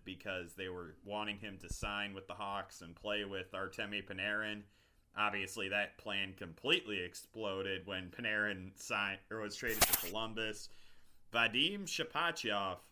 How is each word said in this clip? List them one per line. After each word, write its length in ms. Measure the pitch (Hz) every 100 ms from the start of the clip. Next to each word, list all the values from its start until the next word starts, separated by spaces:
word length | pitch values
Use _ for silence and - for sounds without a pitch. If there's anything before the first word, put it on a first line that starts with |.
because 500 | 95 87 101 92 85
they 140 | 95 92
were 280 | 90 82 -
wanting 340 | 98 104 107 101
him 200 | 104 95
to 100 | -
sign 400 | - 107 104 101
with 140 | 98 92
the 80 |
Hawks 460 | 92 98 101 - -
and 120 | 85 85
play 280 | 107 104
with 280 | 101 95 90
Artemi 520 | 95 95 - 101 104
Panarin. 580 | 98 95 104 104 107 104 101 - _ _ _ 101
Obviously, 520 | 104 101 95 113 95
that 280 | 104 101 -
plan 340 | 107 98 95 95
completely 600 | 92 80 131 180 110 98
exploded 840 | 90 - - 110 104 95 98 92 87
when 240 | 92 90
Panarin 640 | 104 113 107 104 92 95
signed 440 | - - 107 98 98 -
or 100 | 110
was 140 | 104
traded 280 | - 120 107
to 240 | - - 87
Columbus. 600 | 110 110 107 110 107 - - - - - - -
Vadim 520 | 117 113 120 165 202
Shipachyov, 960 | 180 - - 151 170 160 113 101 98 90 -